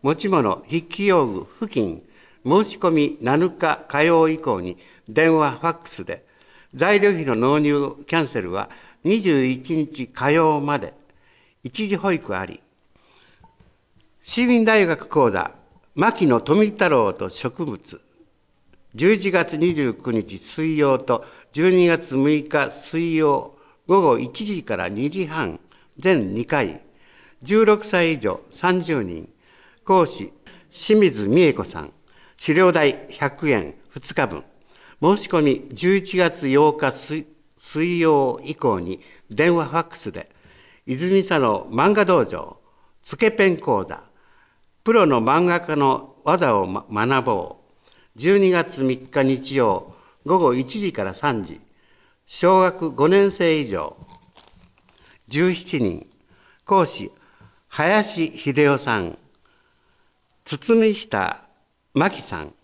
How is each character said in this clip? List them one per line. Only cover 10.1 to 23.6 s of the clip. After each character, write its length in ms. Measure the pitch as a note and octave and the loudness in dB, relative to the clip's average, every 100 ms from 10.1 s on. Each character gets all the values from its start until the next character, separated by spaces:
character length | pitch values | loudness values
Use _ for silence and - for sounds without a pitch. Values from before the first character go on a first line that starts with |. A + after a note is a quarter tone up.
| - C3 | -4 0
曜 280 | D#3 D#3+ D3+ | 2 2 0
ま 180 | C#3+ C#3+ | -2 -4
で。 160 | E2+ - _ _ _ _ _ _ | -6 -16 _ _ _ _ _ _
一 240 | B2+ - G#3+ | -14 -8 -4
時 100 | G3 | -2
保 160 | G3 | -2
育 240 | E3+ - F#2+ | -2 -4 -8
あ 80 | |
り。 160 | F#2 - _ _ _ _ _ _ _ _ - _ _ _ _ _ _ _ | -8 -12 _ _ _ _ _ _ _ _ -20 _ _ _ _ _ _ _
市 220 | - - B3 | -10 -2 2
民 180 | A#3+ | 4
大 220 | A3 A3 F#3 | 4 4 2
学 220 | D#3 - | 0 -2
講 220 | D3+ B2 | 2 2
座、 220 | F#2+ - - _ _ _ | 2 -6 -10 _ _ _
牧 320 | - G3+ A#3 E3 | 0 0 2 2
野 140 | A#2+ | 2
富 260 | B2 E3+ G#3+ | 2 2 2
太 220 | G#3 F#3 | 2 2
郎 240 | C#3 G#2 | 4 2
と 160 | F2+ F#2+ | -2 -10
植 360 | - C3 - | -8 -8 -6
物。 360 | D#3 G2+ - - _ _ _ _ _ _ _ _ _ | -8 -8 -14 -20 _ _ _ _ _ _ _ _ _
十 180 | G#2+ E3+ | 0 2
一 180 | G#3+ G3 | 2 2
月 260 | F3+ E3 D#3 | 0 -2 0
二 180 | E3+ | 0
十 200 | D#3+ C3+ | 0 -2
九 180 | G#2 B2+ | -2 -4
日 260 | A2+ F#2 F#2+ | -4 -4 -12
水 380 | - - D#3+ D#3 | -16 -6 -4 0
曜 220 | C#3+ C3 | 2 2
と 260 | C3 A#2 - - _ | 0 -2 -2 -20 _
十 180 | C#3+ F3+ | 0 2
二 160 | F#3 F3 | 4 4
月 300 | E3 E3+ C3+ | 2 -2 0
六 260 | C#3 D3+ D3 | 2 2 0
日 220 | D3+ C#3 | -2 -2
水 440 | - - D#3+ E3+ | -6 -8 -4 -2
曜、 420 | D#3+ D3+ C3+ - _ | 0 0 0 -4 _